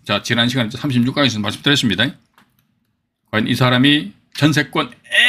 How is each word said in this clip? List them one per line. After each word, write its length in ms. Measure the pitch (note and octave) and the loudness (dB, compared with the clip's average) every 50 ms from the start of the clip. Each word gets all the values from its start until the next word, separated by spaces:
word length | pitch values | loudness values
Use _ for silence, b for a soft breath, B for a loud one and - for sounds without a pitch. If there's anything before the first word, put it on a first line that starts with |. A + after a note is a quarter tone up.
| _ | _
자, 180 | - G#2 G2+ - | -6 -4 -4 -4
지난 260 | - A#2+ A#2 A#2 B2 | -4 -2 0 0 0
시간에 220 | B2 C3 A#2 G#2+ | -2 -2 -4 -4
삼십육 440 | A2+ - - D3 B2+ B2 A#2 C3 - | -6 -6 -6 -2 0 0 0 0 0
강에서 240 | C#3+ C#3+ B2 G#2 G#2+ | 0 -2 -2 -2 -2
말씀드렸습니다. 680 | G2+ G#2 G#2+ - - C#3+ C#3+ C#3+ - A#2 F#2 F2+ A#2 - - - _ _ _ _ _ _ _ _ _ _ _ _ _ _ _ _ _ _ _ _ _ _ | -4 -6 -6 -4 -2 0 0 0 0 -2 -2 -2 -2 -4 -4 -8 _ _ _ _ _ _ _ _ _ _ _ _ _ _ _ _ _ _ _ _ _ _
과연 160 | - G#2+ A#2 | -4 -2 0
이 80 | C3 B2+ | 0 0
사람이 580 | B2 C3 B2 B2 B2 C3 C#3+ D3 D3+ F3 G3+ - _ _ _ - | 2 2 2 4 4 4 4 4 2 0 -6 -12 _ _ _ -4
전세권에 560 | - - D#3 C#3+ D3 D3 - - E3 - - - - _ - - G3+ A#3 | 0 0 2 2 0 -2 -2 -4 -4 -4 -4 -8 -18 _ -2 0 2 2